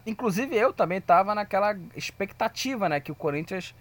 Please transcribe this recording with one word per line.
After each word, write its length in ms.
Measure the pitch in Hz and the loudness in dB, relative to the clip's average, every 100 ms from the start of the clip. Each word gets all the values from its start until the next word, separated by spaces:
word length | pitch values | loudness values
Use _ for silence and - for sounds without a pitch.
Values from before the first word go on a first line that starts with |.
| 220 | -4
inclusive 500 | 220 240 185 269 226 | -4 -2 0 0 2
eu 160 | 247 | 2
também 260 | - 165 185 | 2 0 0
tava 360 | - 175 196 208 | 4 4 6 0
naquela 420 | 208 190 208 202 165 - | 0 0 0 -2 -8 -10
expectativa, 920 | - - 196 - 226 - 262 254 180 | -10 -6 -8 -2 -4 -2 -4 -2 0
né? 120 | 147 | 0
Que 120 | 139 | -4
o 40 | 151 | -4
Corinthians, 580 | 156 143 165 190 - - | -2 -2 -4 -8 -8 -16